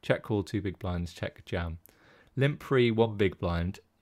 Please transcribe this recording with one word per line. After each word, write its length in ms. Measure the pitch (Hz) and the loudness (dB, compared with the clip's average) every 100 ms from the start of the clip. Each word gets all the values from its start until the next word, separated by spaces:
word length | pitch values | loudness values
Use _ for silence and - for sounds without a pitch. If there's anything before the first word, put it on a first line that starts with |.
check 200 | - 120 | -2 -2
call, 180 | - 107 | 0 -2
two 200 | 92 104 | -2 -4
big 180 | 95 85 | -4 -6
blinds, 320 | 95 87 85 | -4 -4 -4
check 320 | - - - | -6 -10 -10
jam. 360 | - 92 85 82 - _ _ - _ - | -8 -4 -4 -8 -14 _ _ -20 _ -2
Limp 220 | 135 147 | -2 -2
pre, 320 | - 135 120 | 0 4 4
one 260 | 110 113 104 | 4 2 2
big 220 | 101 82 | 0 2
blind. 420 | 90 85 87 - - _ | -2 0 -2 -4 -14 _